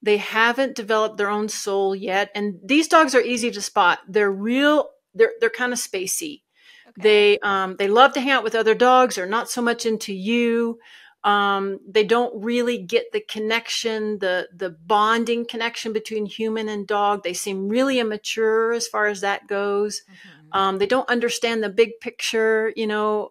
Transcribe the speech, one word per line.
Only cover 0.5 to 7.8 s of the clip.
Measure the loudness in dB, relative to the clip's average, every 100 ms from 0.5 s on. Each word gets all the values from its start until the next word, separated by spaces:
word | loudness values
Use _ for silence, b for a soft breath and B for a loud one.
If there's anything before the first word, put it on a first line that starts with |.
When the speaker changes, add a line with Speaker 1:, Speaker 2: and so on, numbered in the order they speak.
| 2 -2 -4
Speaker 1:
developed | -2 0 0 -2
their | -2
own | -2 -4
soul | -6 -4 -2 0
yet. | -2 -2 -2 -2
And | -4 -6 -6
these | 0 2 4
dogs | 4 6
are | 4
easy | 2 -2 -2
to | -4
spot. | -4 2 2 2 -2
They're | 0 0
real, | 0 -2 2 4 2 0 _ _
they're, | 2 2 2
they're | -2
kinda | -2 -4 -4
spacey. | -6 -6 -6 -6 -8 -12 _ b b b b
Speaker 2:
Okay. | 0
Speaker 1:
They, | 4 6 6 4
um, | 2 0 -2
they | -2